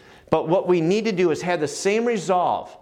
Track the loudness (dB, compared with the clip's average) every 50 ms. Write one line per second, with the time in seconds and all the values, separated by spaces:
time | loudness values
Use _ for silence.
0 | -20 -20 -20 -16 -6 0 0 0 2 2 0 0 2 2 2 2 2 2 0 0
1 | 0 -2 0 0 2 0 0 0 -2 -2 -2 -2 -2 -4 -4 -4 -2 0 0 0
2 | 0 0 -2 -2 0 0 0 2 2 0 0 -2 -4 -8 -16 -20